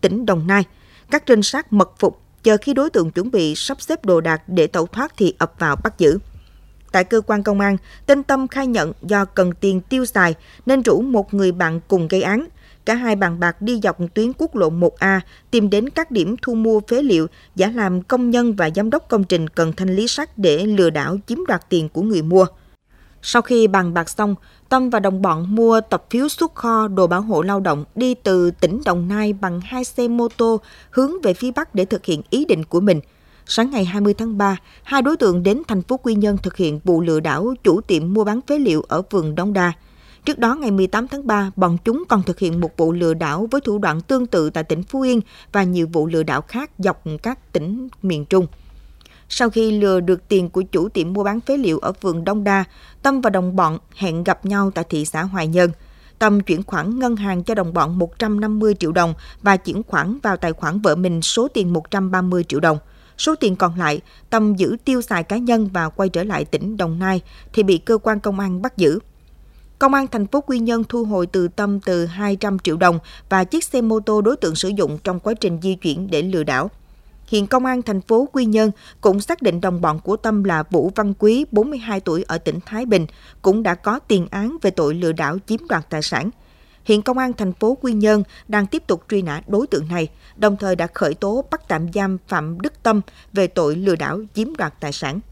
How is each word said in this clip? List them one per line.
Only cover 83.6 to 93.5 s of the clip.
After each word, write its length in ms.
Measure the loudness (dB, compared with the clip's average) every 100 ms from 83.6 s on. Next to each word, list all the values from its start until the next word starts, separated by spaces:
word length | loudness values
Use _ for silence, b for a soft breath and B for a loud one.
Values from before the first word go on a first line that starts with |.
đã 120 | 0
có 240 | -2 -2 -4
tiền 280 | 0 0 0
án 260 | -4 -6 -2
về 80 | -2
tội 240 | 0 -2
lừa 180 | 0 -2
đảo 260 | -2 -4 -4 -6
chiếm 120 | -8 -4
đoạt 220 | -6 -4
tài 120 | -6
sản. 280 | -4 -4 -6 -10 b b b b
Hiện 180 | 0 0
Công 160 | 2 -2
an 140 | -2
thành 200 | -2 -4
phố 260 | -2 -2 0
Quy 100 | -2
Nhơn 300 | 0 2 2 0 B B
đang 180 | -2 -2
tiếp 200 | -4 -2
tục 160 | -4 _
truy 140 | -4
nã 200 | -2 -8 -4
đối 200 | -2 0
tượng 220 | -2 -2
này, 200 | -4 -4 b b 0
đồng 200 | 0 0
thời 200 | -2 -2
đã 100 | -2
khởi 200 | -2 -2
tố 300 | -2 -2 -4 -4
bắt 180 | -8 -4
tạm 240 | -4 -4
giam 260 | -4 -2 -4 _
Phạm 320 | -6 -6 -6
Đức 120 | -8 -2
Tâm 180 | 0 0 -2 B B
về 140 | -2
tội 300 | 0